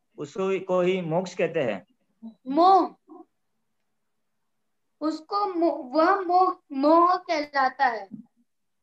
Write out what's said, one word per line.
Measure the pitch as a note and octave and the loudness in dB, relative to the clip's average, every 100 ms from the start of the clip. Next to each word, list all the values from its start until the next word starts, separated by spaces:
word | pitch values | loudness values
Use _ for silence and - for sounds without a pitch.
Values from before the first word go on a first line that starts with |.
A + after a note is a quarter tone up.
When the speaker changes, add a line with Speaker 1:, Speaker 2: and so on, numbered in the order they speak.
| _ - | _ -14
Speaker 1:
उसको | D3 A3 F#3+ | -12 -6 -4
ही, | F#3+ | -4
को | F#3+ F3+ | -2 0
ही | F3+ F#3 | 0 0
मोक्ष | E3+ E3 F#3 | -2 -4 -4
कहते | - E3 D#3+ | -4 -4 -2
हैं। | B2 F#2+ - _ _ _ A3+ - B3+ | -4 -4 -10 _ _ _ -20 -16 -4
Speaker 2:
मोह, | C#4+ F4+ F#4+ D#4 - _ - - _ _ _ _ _ _ _ _ _ _ _ _ _ _ _ _ - | 2 4 4 2 -6 _ -20 -20 _ _ _ _ _ _ _ _ _ _ _ _ _ _ _ _ -8
उसको | D4+ D#4 - G4+ G#4 | -6 -6 -6 -4 -4
मो-, | F4 E4 D4 B3+ | 0 -2 -2 -4
वह | C#4+ E4 G4 | 0 2 2
मोह, | F4 F4+ F#4 - - | 2 2 2 -2 -8
मोह | C4+ C#4+ E4 F4 F#4 | -2 4 4 4 2
कहलाता | F4+ D#4 D4 C#4 C4+ C4+ C4 | -2 -4 -2 0 0 0 -2
है। | A3+ F#3+ - - _ _ _ _ _ | -2 -10 -18 -20 _ _ _ _ _